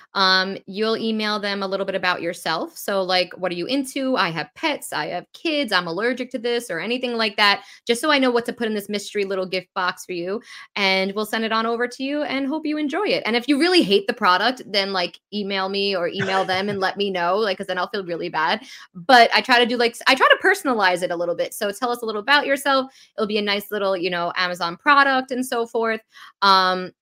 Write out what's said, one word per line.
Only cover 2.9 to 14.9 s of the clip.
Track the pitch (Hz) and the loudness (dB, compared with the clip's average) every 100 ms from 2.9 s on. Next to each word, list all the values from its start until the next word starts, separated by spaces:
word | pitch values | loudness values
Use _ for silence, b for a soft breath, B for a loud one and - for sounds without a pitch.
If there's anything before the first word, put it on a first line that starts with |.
| 196 | -2
like, | 185 180 180 - | 0 0 0 -4
what | 180 | -6
are | 175 | -4
you | 170 | -2
into? | 277 262 285 262 240 | -2 -2 -4 0 0
I | 185 | 0
have | 160 151 | -2 -8
pets, | - - - - | -6 -4 -4 -6
I | 151 156 | -6 -6
have | 175 190 | -8 -10
kids, | - 330 294 226 | -8 -4 -2 0
I'm | 185 170 | 0 0
allergic | 170 233 254 254 | -2 -2 -2 -6
to | 262 | -6
this | 240 240 240 | -4 -4 -4
or | 165 | -6
anything | 196 254 254 | -4 -4 -4
like | 233 220 214 | -2 -2 2
that, | 208 196 B B - | 2 2 B B -2
just | 233 | 0
so | 311 | 2
I | 277 | 4
know | 262 | 4
what | 233 233 | 2 -2
to | |
put | 233 226 | -4 -4
in | |
this | 214 208 | -4 -4
mystery | 208 208 208 | -6 -4 -4
little | 196 190 185 | -2 -2 -4
gift | 185 175 | -6 -6
box | 196 180 - | -4 -4 -4
for | - | -8
you. | 180 175 214 B B B - | -8 -6 -6 B B B 0
And | 196 190 190 196 | 2 2 0 -2
we'll | 208 | -4
send | 226 | -2
it | 226 | 0
on | 220 226 | 0 0
over | 233 240 | -2 -4
to | 247 | -4
you | 269 294 | -4 -4
and | 285 269 269 | -2 -4 -4
hope | 311 | -4
you | 311 302 | -4 -2
enjoy | 302 339 415 | -2 -2 0
it. | 175 - | 0 0
And | |
if | 233 233 | 0 2
you | 277 | 2
really | 339 359 | 4 4
hate | 196 202 214 | 4 2 2
the | |
product, | - 196 180 226 254 - | 0 4 4 2 -2 -4
then, | 196 196 | -2 -2